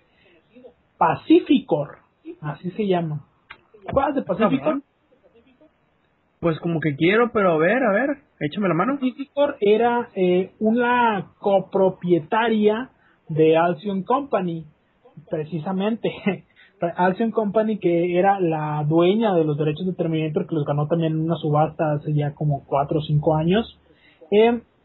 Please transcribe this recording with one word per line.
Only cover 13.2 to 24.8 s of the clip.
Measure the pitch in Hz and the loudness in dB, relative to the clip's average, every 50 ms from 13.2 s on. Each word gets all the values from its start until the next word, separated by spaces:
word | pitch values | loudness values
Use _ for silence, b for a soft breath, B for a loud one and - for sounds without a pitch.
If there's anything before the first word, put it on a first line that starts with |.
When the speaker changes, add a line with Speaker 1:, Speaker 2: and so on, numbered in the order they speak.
| b - | b -8
Speaker 1:
de | 160 151 156 156 160 | 0 2 4 4 6
Alcyon | 160 170 175 175 - - 202 196 190 180 | 4 4 2 0 -4 -6 -8 -6 -6 -2
Company, | - 240 285 285 - - 202 185 175 165 165 156 151 _ _ _ _ _ _ _ _ _ - - - | 0 -2 -2 -2 -2 -4 -2 -2 -2 -6 -8 -12 -16 _ _ _ _ _ _ _ _ _ -20 -12 -8
precisamente. | 175 156 147 151 175 160 151 196 190 185 196 214 233 214 - - - - - | -8 -8 -6 -6 -8 -8 -6 -4 -4 -2 -2 -2 -4 -2 -4 -6 -6 -4 -4
<laughs> | 202 180 - - b b b b b b - - 170 - | -4 -4 -4 -8 b b b b b b -6 -6 -4 -2
Alcyon | - 180 190 185 190 233 226 | 0 0 0 2 0 -2 -2
Company, | 208 233 214 202 185 220 220 220 214 190 | -2 -2 -2 0 0 0 0 0 -2 -2
que | - 175 170 170 170 180 175 180 | 0 0 2 2 0 2 2 2
era | 185 196 202 196 | 4 4 2 2
la | 180 165 160 156 151 151 151 151 147 | 0 0 0 0 -2 -2 -2 -2 0
dueña | 147 160 170 175 180 202 226 233 208 190 | 2 4 4 4 4 4 2 2 2 2
de | 170 156 | 2 2
los | 151 147 | 0 0
derechos | 147 156 156 156 156 185 | -2 -2 -2 -2 -4 -4
de | 185 175 | -6 -4
Terminator, | - 170 165 160 160 156 156 156 190 180 | -4 -4 -2 -2 -2 -2 -2 -2 -4 -4
que | - 170 | -2 -4
los | 151 147 | -4 -2
ganó | 147 143 147 147 | -2 -2 -2 0
también | 147 170 170 165 160 160 | 0 0 0 0 0 -2
en | 160 160 | -2 -2
una | 165 170 | -2 -2
subasta | 165 - 151 147 147 156 156 156 - 165 151 147 | -2 -2 0 2 2 2 0 -2 -4 -2 -2 -2
hace | 147 - 151 151 | -4 -4 -2 -2
ya | 147 147 143 139 | -2 -2 -2 -4
como | - 151 147 143 135 - | -4 -4 -4 -4 -4 -6
cuatro | - 151 135 143 - 160 151 | -4 -2 -2 0 0 -2 -4
o | 151 | -2
cinco | - 151 147 - 165 156 | 0 -2 0 2 2 0
años, | 156 160 170 190 220 226 - - _ _ b b b b b b b b - | 2 2 2 2 0 0 -4 -10 _ _ b b b b b b b b 0
eh, | 202 208 226 233 240 226 - _ _ _ | 4 4 4 4 2 0 -6 _ _ _